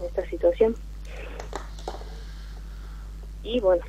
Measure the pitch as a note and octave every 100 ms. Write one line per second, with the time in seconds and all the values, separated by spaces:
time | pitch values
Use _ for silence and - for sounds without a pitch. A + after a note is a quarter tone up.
0 | F3 G3 F#3 E3+ F3 E3+ A3+ A#3+ - -
1 | - - - - - - - - - -
2 | - - - - - - - - - -
3 | - - - - G3+ A#3+ F#3 F3+